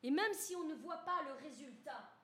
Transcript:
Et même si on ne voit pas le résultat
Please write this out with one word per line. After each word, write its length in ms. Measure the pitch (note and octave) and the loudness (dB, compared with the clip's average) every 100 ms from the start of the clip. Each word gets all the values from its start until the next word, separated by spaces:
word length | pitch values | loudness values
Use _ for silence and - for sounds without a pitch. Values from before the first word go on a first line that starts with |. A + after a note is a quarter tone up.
Et 60 | B3 | 4
même 220 | D4+ G#4+ | 6 6
si 200 | F#4+ - | 2 0
on 100 | F4+ | -2
ne 100 | D#4 | -2
voit 240 | D4 F4 E4+ | -4 -4 -4
pas 220 | F4+ F4+ | 0 2
le 80 | C#4 | 2
résultat 840 | C4 D4+ A#3 C#4 A3 - - - - | -4 -8 -10 -12 -12 -10 -10 -12 -18